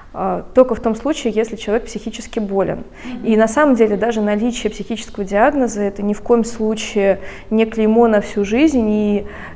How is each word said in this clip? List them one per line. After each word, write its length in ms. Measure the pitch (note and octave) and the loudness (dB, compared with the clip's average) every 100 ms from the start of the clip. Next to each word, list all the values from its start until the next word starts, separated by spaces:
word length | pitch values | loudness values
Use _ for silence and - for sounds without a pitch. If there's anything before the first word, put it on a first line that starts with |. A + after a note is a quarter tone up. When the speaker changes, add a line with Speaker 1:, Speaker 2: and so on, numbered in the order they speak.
| - F3 | -16 -6
Speaker 1:
а, 280 | F#3+ F3+ - | -4 -4 0
только 220 | - B3+ A3+ | 4 4 4
в 40 | |
том 140 | A#3 A3 | -2 -2
случае, 380 | C#4 D#4 A#3+ | -2 -2 -2
если 220 | G#3+ A3 G3+ | -2 -2 -4
человек 300 | - A3 A3 | -2 -2 -2
психически 520 | G#3 - - - - | -10 -10 -12 -8 -6
болен. 460 | G#3 G3 E3+ - - - | -2 0 0 -2 -8 -14
Speaker 2:
Мгм. 220 | B3 B3 - | -12 -8 0
Speaker 1:
И 100 | G#3+ | 4
на 120 | A3 | 4
самом 260 | B3+ D4+ | 4 4
деле 240 | A#3+ A3 G3+ | 4 4 2
даже 240 | A3 A3 | 0 0
наличие 480 | G#3 G#3 A#3+ A#3+ G#3+ | 0 0 -2 -2 -6
психического 560 | G#3+ G3 A3 - - F#3+ | -6 -8 -8 -10 -8 -2
диагноза — 560 | G3+ B3+ D4 A#3+ G#3 | 2 4 4 0 0
это 220 | G3+ G3+ | -4 -2
ни 100 | G3+ | -4
в 80 | G#3 | -4
коем 220 | - A#3+ | 2 2
случае 760 | A3+ - G#3+ G#3+ - G#3 G3 F#3 - - - | 2 -2 -2 -2 -2 0 2 2 -4 -14 -2
не 160 | A3 A3 | 0 0
клеймо 420 | A3 A3 A3+ A#3 | 2 4 6 6
на 140 | G#3+ | 4
всю 240 | G#3 - G3 | 0 -2 0
жизнь. 420 | A3+ D#4+ C4+ G#3+ | 2 4 4 2
И 340 | G#3+ G#3 G3+ - - - | 2 2 0 -4 -12 -14